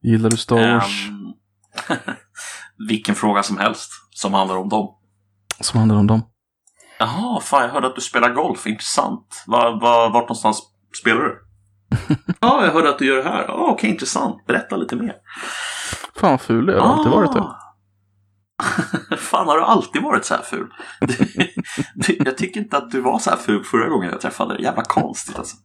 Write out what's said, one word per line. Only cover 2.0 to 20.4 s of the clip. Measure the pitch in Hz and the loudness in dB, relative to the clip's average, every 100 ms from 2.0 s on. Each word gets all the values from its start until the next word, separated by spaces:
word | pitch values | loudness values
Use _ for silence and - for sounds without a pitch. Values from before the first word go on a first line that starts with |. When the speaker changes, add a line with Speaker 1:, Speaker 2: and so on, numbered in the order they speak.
| - - _ - - - - _ | -6 -14 _ -18 -16 -16 -20 _
Speaker 2:
<laughs> | 107 | -4
vilken | 110 107 | -2 0
fråga | 101 107 101 | 0 2 2
som | 101 98 | 0 0
helst | 104 110 - - _ | 0 -2 -12 -18 _
som | - 101 | -6 -2
handlar | 98 95 92 | 0 0 -2
om | 95 | -2
dem. | 110 101 _ _ _ _ _ _ - | -2 -4 _ _ _ _ _ _ -8
Speaker 1:
Som | - 117 | -2 2
handlar | 110 104 | 4 4
om | 104 | 4
dem. | 110 110 _ _ _ _ _ _ - | 4 0 _ _ _ _ _ _ -6
Speaker 2:
Jaha, | 110 170 240 214 | -4 -2 -4 -4
fan, | - 143 | 0 2
jag | 120 | 2
hörde | 139 127 | 0 -2
att | |
du | 127 | -4
spelar | - 131 120 | -4 2 2
golf. | 123 160 - - | 2 -2 -2 -6
Intressant. | 110 - - - - _ - - | -6 -2 -2 -2 -4 _ -20 0
Va, | 117 117 | 2 2
va, | 113 117 117 113 | 4 4 6 6
vart | 117 | 4
någonstans | 120 113 110 104 - _ _ - | 0 0 0 -2 -8 _ _ -4
spelar | 120 113 | 0 2
du? | 139 - _ _ _ _ _ | 0 -4 _ _ _ _ _
Speaker 1:
<laughs> | - - 151 - 180 | -4 0 -2 -2 0
Speaker 2:
Ja, | 233 285 | 4 4
jag | 190 | 4
hörde | 156 160 | 4 2
att | 139 | 2
du | 135 | 2
gör | 135 | 2
det | 143 | 0
här. | - - | -2 -4
Ja, | |
okej, | - 339 214 214 | 0 0 2 0
intressant. | 190 131 - - - - | 0 -2 -2 -2 -6 -2
Berätta | 127 - - | -2 0 -6
lite | - 123 | -4 -4
mer. | 226 - _ - - - - - - - - | -6 -8 _ -14 -12 -10 -10 -10 -10 -10 -12
Speaker 1:
Fan, | - 190 | 0 2
vad | 135 | 2
ful | - 117 143 | 2 2 4
du | 190 | 4
har | 220 311 | 4 4
alltid | 302 | 4
varit | - 170 | 4 4
det. | - | 2
Speaker 2:
Ah. | - - - _ _ _ _ _ _ _ _ _ | -2 -8 -20 _ _ _ _ _ _ _ _ _
<laughs> | - - - - - - | -4 -2 -4 -6 -4 -8
Fan, | - - 175 | -2 0 2
har | 156 | 2
du | |
alltid | - 220 - 143 | 4 2 2 -4
varit | 294 107 | 0 -2
så | - | 0
här | - | -4